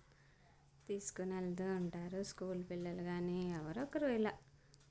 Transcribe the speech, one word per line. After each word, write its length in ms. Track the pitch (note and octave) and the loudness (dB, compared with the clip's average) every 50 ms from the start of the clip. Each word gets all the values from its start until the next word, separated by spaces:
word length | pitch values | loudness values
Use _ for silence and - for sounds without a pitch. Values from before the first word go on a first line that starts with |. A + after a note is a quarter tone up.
| - - - - - - - - - - - - - - - - - | -16 -18 -20 -20 -20 -20 -20 -20 -20 -20 -20 -20 -20 -20 -20 -12 -6
తీసుకుని 480 | - G3+ G3 G3 - - - F#3 F#3 F#3+ | -4 -2 0 0 0 0 0 0 0 0
వెళ్తూ 300 | F#3 F#3 F3+ F3+ F3+ F#3 | 0 0 0 0 0 2
ఉంటారు, 580 | F#3+ F#3+ F#3 F3+ E3+ E3+ F3 F3 F3+ F#3 F#3 G3 | 2 2 2 0 0 -2 -2 -4 -2 -2 -2 -2
స్కూల్ 420 | G3 - - F#3 F#3 F#3 F3+ F3+ F3+ | -2 -2 -2 -2 -2 -2 -2 -2 -2
పిల్లలు 320 | F3+ F3 F3 F3 E3+ F3+ F3 | -2 -2 -2 -2 -2 -2 0
కానీ 500 | F3 F3 F3 F3 F3 F3 F3+ F3+ F3+ F3 | 0 0 2 2 2 2 2 2 0 0
ఎవరొకరు 540 | D#3+ D3+ D3+ E3 A3+ C#4 C#4+ - D#4 D4 | 0 -2 -2 -2 -2 -2 0 0 2 2
ఇలా 260 | C#4 A#3+ A3 G#3+ G#3+ - - - - - - - - - - - - | 4 4 4 4 2 2 -2 -8 -20 -20 -20 -20 -20 -20 -20 -20 -20